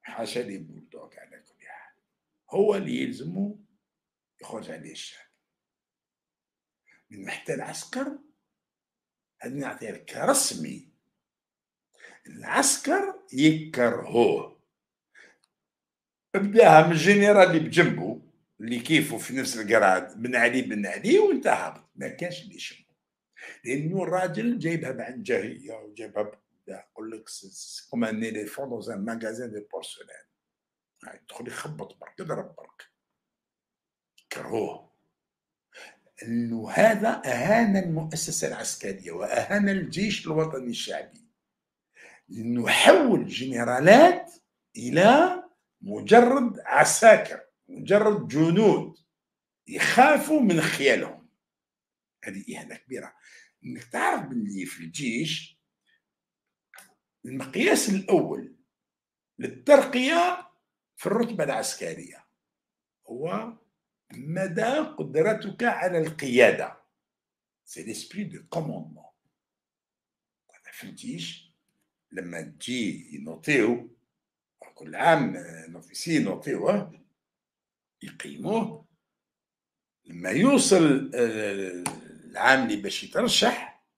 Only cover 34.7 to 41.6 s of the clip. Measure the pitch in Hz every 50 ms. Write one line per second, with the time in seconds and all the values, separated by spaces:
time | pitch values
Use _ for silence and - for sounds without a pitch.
34.7 | - - - _ _ _ _ _ _ _ _ _ _ _ _ _ _ _ _ _
35.7 | _ - - - - _ _ _ _ - - 117 117 120 117 117 117 113 110 -
36.7 | - - 202 226 214 - 208 226 - - - 131 120 - 135 190 214 233 233 202
37.7 | 190 190 175 170 156 160 156 160 165 160 - 170 156 - 147 139 139 - - -
38.7 | - - - 98 98 92 90 85 82 90 101 - - 120 - - 196 208 202 196
39.7 | 196 190 156 120 - 170 214 214 - - - 160 156 160 160 156 139 131 123 120
40.7 | 110 - - 107 85 71 - - - _ _ _ _ _ _ _ _ _